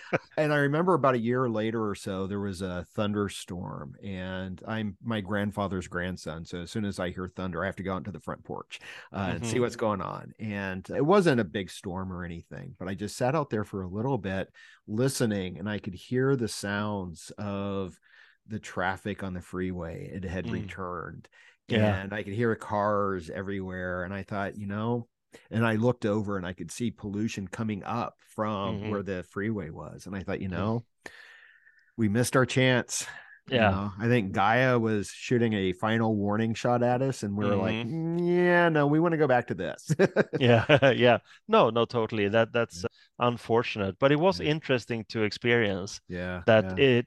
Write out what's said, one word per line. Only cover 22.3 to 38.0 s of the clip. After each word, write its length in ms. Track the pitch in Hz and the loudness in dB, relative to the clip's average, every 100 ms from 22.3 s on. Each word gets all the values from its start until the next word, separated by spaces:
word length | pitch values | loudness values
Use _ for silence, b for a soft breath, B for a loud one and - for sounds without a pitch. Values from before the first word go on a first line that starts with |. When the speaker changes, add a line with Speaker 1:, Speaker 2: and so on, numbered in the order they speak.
Speaker 2:
hear 220 | 104 117 110 | 0 0 0
cars 760 | - 104 104 101 101 92 80 | -2 0 2 2 0 -2 -6
everywhere. 720 | 90 98 98 92 92 90 90 | -8 -6 -6 -6 -6 -6 -4
And 100 | 90 | -6
I 80 | 98 | -8
thought, 340 | 95 104 98 - | -6 -6 -6 -6
you 120 | 101 | -8
know, 400 | 104 113 120 117 _ _ B B | -4 -2 -4 -6 _ _ B B
and 160 | 113 117 | -2 0
I 120 | 107 | 2
looked 280 | 120 120 107 | 2 2 0
over 320 | 104 101 98 | 0 -2 -4
and 80 | 87 | -6
I 80 | |
could 160 | 92 85 | -8 -10
see 220 | - 120 | -6 -6
pollution 560 | - 104 101 110 - 95 | -6 -6 -4 -4 -4 -8
coming 360 | - 110 101 | -6 -4 -4
up 360 | - 113 104 - _ - | -4 -6 -6 -10 _ -6
from 460 | 107 101 101 107 | -4 -2 -4 -4
Speaker 1:
Mm-hmm. 80 | 107 | -4
Speaker 2:
where 100 | 101 | -4
the 220 | 98 92 | -4 -6
freeway 480 | 85 101 104 104 78 | -8 -6 -4 -4 -6
was. 340 | - 80 82 - | -10 -12 -14 -10
And 100 | 95 | -8
I 60 | |
thought, 200 | 90 92 | -6 -4
"You 60 | 95 | -4
Speaker 1:
Mm. 40 | |
Speaker 2:
know, 340 | 87 104 117 - _ - B B B B B B B B - | -2 -2 -2 -6 _ -20 B B B B B B B B 0
we 120 | 107 | 2
missed 260 | 110 123 139 | 2 2 4
our 100 | 127 | 4
chance." 600 | 131 131 123 - - - B B B - | 4 4 4 0 -6 -8 B B B -2
You 100 | 120 | 4
Speaker 1:
Yeah. 120 | 107 | 4
Speaker 2:
know, 220 | 95 101 98 | 4 -2 -2
I 80 | 117 | 2
think 240 | 123 98 | 2 2
Gaia 480 | 101 98 120 131 123 | 2 4 4 4 4
was 320 | 113 107 95 | 2 0 -2
shooting 420 | - - 123 117 | -6 0 2 4
a 180 | 107 95 | 2 0
final 420 | 90 110 113 113 107 | 0 2 2 2 2
warning 400 | 101 104 113 110 | 0 0 0 0
shot 260 | 127 120 | 2 4
at 220 | 120 123 | 4 2
us, 180 | 135 127 | 0 -2
and 160 | - 101 | -4 0
we 80 | 104 | 0
were 100 | 101 | 2
like, 200 | 95 110 | 2 0
Speaker 1:
Mm-hmm. 420 | 117 165 | -2 -4